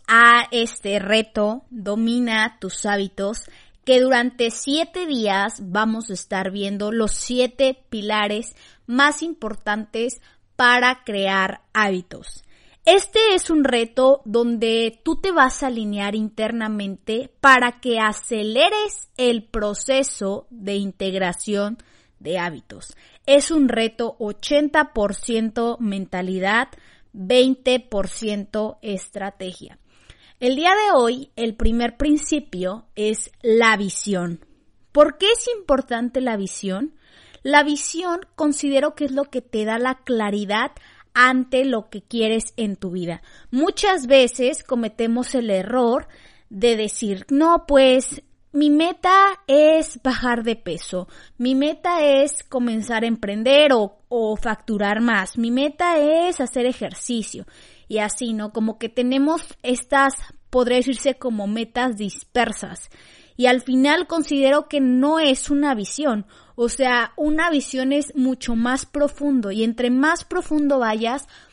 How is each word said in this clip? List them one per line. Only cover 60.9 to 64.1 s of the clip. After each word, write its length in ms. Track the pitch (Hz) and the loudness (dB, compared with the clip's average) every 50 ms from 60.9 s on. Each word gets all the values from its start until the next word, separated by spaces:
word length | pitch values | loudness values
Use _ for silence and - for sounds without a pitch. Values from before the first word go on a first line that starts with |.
| 262 214 - 277 254 - | -2 -2 -2 -2 -2 -2
como 260 | - 254 226 208 202 | -4 -6 -4 -4 -4
metas 500 | 202 208 226 226 226 - 240 247 254 226 | -4 -4 -4 -6 -6 -4 -4 -2 -2 -2
dispersas, 920 | 202 214 196 - - - _ - 247 233 220 226 - - 180 180 - - - - - - - - - - _ _ - | -4 -6 -8 -8 -12 -12 _ -2 -2 -2 -2 -2 -8 -12 -14 -14 -16 -18 -20 -20 -20 -20 -20 -20 -20 -20 _ _ 0
y 80 | 247 | 2
al 160 | 247 247 254 | 2 2 2
final 460 | - - 254 262 262 285 302 349 349 | 0 0 0 2 4 4 2 2 0
considero 600 | - | -2